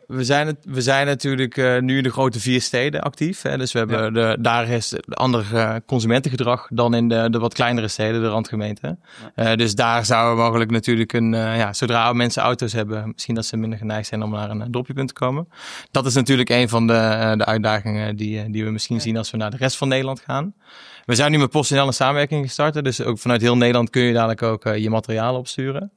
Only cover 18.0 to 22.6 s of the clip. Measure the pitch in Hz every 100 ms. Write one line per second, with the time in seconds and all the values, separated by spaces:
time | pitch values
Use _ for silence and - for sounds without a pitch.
18 | 107 104 107 107 107 107 107 107 - 117
19 | 113 113 107 113 107 123 131 - 139 131
20 | 135 135 - 135 175 - _ - - -
21 | - 120 147 151 135 151 139 139 139 120
22 | 131 143 143 151 135 -